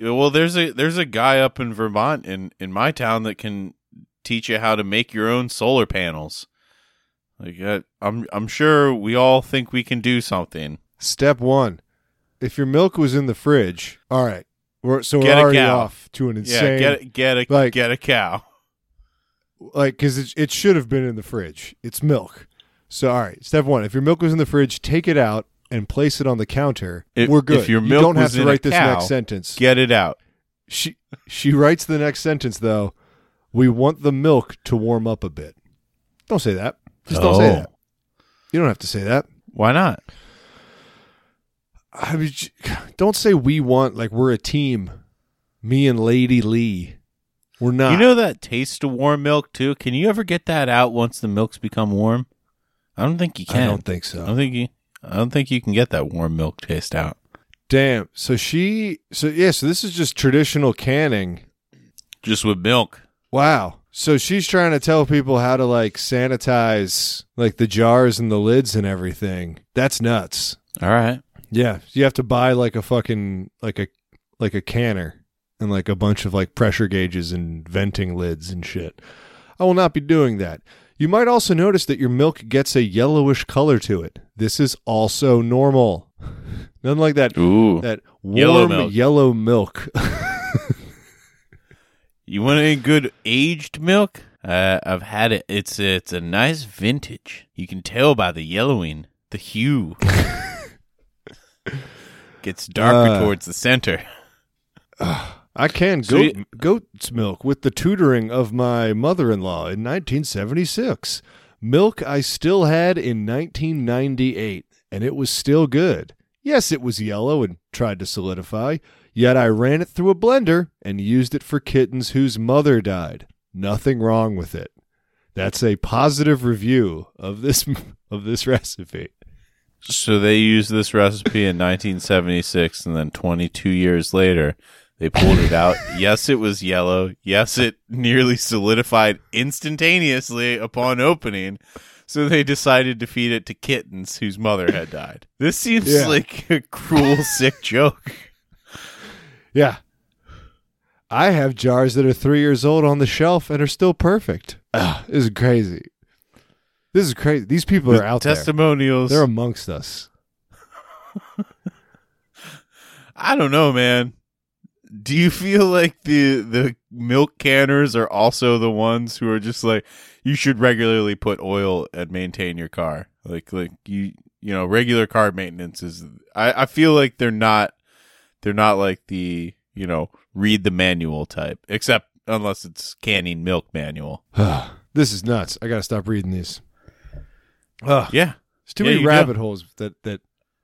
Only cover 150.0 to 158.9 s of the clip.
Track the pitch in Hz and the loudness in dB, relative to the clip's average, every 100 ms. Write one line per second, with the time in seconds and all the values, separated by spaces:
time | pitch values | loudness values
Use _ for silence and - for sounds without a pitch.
150 | _ _ - - - _ _ _ _ _ | _ _ -20 -20 -20 _ _ _ _ _
151 | - 117 180 165 135 123 127 123 131 120 | -4 2 4 4 0 0 2 2 2 4
152 | 131 123 135 147 147 131 143 156 151 147 | 2 2 2 4 4 2 2 4 4 2
153 | 135 - 160 175 - 147 143 - 185 170 | 0 2 2 2 0 -2 -2 0 0 2
154 | 170 208 - 80 - - _ 110 87 - | 2 2 -2 -8 -10 -20 _ -2 -2 -4
155 | - 143 117 101 127 120 98 85 - _ | -4 0 0 2 2 2 0 -6 -14 _
156 | _ _ _ _ _ _ _ _ _ 185 | _ _ _ _ _ _ _ _ _ 0
157 | 170 120 147 151 101 165 - 196 131 113 | 0 0 0 0 0 -2 2 2 4 4
158 | 104 120 143 156 151 151 156 147 135 | 4 0 0 0 0 2 2 2 2